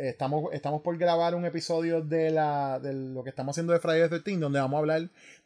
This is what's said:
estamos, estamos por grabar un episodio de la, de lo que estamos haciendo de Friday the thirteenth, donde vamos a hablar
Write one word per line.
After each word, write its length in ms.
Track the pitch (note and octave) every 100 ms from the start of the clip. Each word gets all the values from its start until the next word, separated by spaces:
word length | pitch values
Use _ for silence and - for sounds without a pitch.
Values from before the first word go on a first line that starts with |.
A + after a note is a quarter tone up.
estamos, 520 | C3+ - C3+ D3+ D#3
estamos 260 | C#3+ C#3+ D3+
por 140 | F3 E3+
grabar 380 | F3 E3 E3+
un 100 | F3
episodio 560 | F3 D#3+ - E3 E3 E3
de 300 | D#3 D#3+ D#3+
la, 500 | D#3 D3+ C#3+ C#3 C3
de 120 | C#3
lo 280 | C3+ C3 C3
que 80 | B2+
estamos 220 | C3+ C3+
haciendo 180 | D3+ E3+
de 40 | E3+
Friday 240 | E3+ D#3+
the 60 | E3
thirteenth, 320 | E3 G#3 F#3
donde 180 | D3 C#3
vamos 180 | C3+ C#3+
a 40 |
hablar 300 | D3+ D#3+ E3+ _ - -